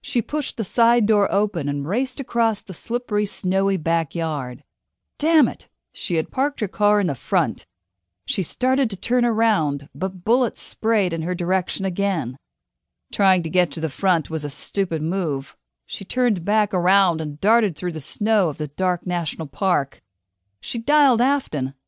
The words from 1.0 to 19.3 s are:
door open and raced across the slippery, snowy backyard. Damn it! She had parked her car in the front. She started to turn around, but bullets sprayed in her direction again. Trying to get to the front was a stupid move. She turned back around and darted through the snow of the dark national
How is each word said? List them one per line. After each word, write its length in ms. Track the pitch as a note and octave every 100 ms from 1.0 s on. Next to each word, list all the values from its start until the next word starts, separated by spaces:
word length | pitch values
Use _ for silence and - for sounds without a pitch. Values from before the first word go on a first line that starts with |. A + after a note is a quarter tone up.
| G#3
door 260 | G#3+ G3+
open 340 | G3 G#3 F#3+ C#3+
and 220 | C#3+ C#3
raced 320 | G#3 C4 -
across 400 | - A#3 A3+ G#3+
the 140 | -
slippery, 500 | F3+ - A#3+ - G#3
snowy 540 | G#3 - F#3 F#3+ G3 F#3+
backyard. 840 | D#3 E3 D#3+ E3+ E3 D3+ B2+ B2 _ _ _ _ _ _
Damn 320 | D4+ E4 A3+
it! 180 | - - _ _
She 240 | - - E3+
had 140 | D#3+
parked 300 | - C#4 C#4
her 80 | G3
car 320 | - G#3 G#3
in 60 | F#3+
the 80 |
front. 500 | C#3 - F#3+ D3+ - - _ _ _ _ _ -
She 160 | -
started 480 | E3+ - B3+ C4 B3+
to 80 | -
turn 260 | - B3
around, 640 | A#3+ A3 A3+ F#3+ D3+ C#3+ C#3+
but 280 | C#3 F#3 F#3+
bullets 380 | F#3+ B3 B3 -
sprayed 540 | - - A3 A3+ F#3
in 80 | E3
her 120 | D#3+
direction 520 | F3 E3+ F#3 F3 - F#3+
again. 500 | F3+ G3 F#3 A#2+ B2+ _ _ _ _ _ _ _
Trying 300 | - G3 F#3
to 60 | E3
get 200 | F#3 F3
to 80 | -
the 80 | D3+
front 400 | - G3 E3+ D3+
was 160 | D#3+
a 60 | D3
stupid 500 | - - - F#3+ D#3+
move. 560 | D#3 F#3+ F3 C#3 C#3 - _ _ _
She 180 | -
turned 400 | G3 - B3 F#3+
back 300 | E3+ G#3+ G#3
around 480 | F#3 F#3 G3 F#3+ D#3+
and 180 | D#3 D3
darted 340 | G3 A#3 A3
through 180 | D#3 F3+
the 80 | D#3
snow 500 | - - G#3 A3 F3+
of 80 | -
the 100 | D3+
dark 380 | - F#3 F3 -
national 400 | F3 D#3+